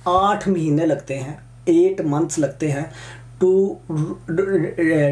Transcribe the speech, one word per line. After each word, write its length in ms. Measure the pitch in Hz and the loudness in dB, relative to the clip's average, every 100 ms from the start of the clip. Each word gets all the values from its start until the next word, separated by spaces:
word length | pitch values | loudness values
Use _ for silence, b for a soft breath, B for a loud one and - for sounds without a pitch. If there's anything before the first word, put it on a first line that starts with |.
| - | 0
आठ 380 | 180 196 202 202 | 2 2 0 0
महीने 380 | 180 156 147 160 | 0 0 0 2
लगते 280 | 143 - | -2 -4
हैं, 240 | 135 131 151 - - - | -10 -10 -14 -18 -10 2
eight 300 | 165 180 190 | 4 4 2
months 360 | 160 143 165 - | -2 -2 -2 -2
लगते 300 | 143 - 156 | -2 -2 -4
हैं 220 | 143 139 B B B B - | -4 -6 B B B B -2
to 100 | 185 190 196 - - 156 160 - - 165 196 190 156 - 165 160 143 | 2 4 2 -2 -6 -4 -4 -6 -6 -2 0 0 -2 0 0 2 2